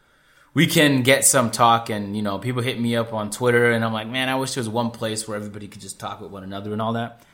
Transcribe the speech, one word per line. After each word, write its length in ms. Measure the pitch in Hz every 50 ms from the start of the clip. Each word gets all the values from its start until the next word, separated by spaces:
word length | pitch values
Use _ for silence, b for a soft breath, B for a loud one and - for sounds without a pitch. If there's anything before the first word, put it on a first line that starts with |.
| b b b b b b b b b b b
we 140 | 135 -
can 340 | - - 165 151 143 139 131
get 240 | 120 123 135 127 -
some 240 | - - 135 120 113
talk. 380 | - - 120 117 117 113 117 -
And, 260 | 110 104 104 98 101
you 60 | 107
know, 160 | 104 101 98 95
people 220 | - 127 123 123
hit 180 | 117 131 107 110
me 160 | 117 117 117
up 180 | 117 113 - 113
on 180 | 107 104 104
Twitter, 400 | - - 123 123 120 120 120 120
and 120 | 117 113 113
I'm 100 | 113 110
like, 140 | 107 110
"Man, 220 | 113 123 131 131 131
I 60 | 131
wish 180 | 131 135 131 -
there 80 | 135
was 80 | 117 110
one 220 | 107 120 117 113
place 360 | 113 - 117 110 107 107 -
where 100 | - 107
everybody 300 | 104 104 104 101 107 101
could 140 | 92 - 101
just 180 | 95 95 - -
talk 220 | 110 98 98 101
with 100 | 104 82
one 120 | 98 95 95
another 280 | 95 101 98 101 104
and 100 | 104 107
all 120 | 110 113 117
that." 300 | 117 117 113 - b b b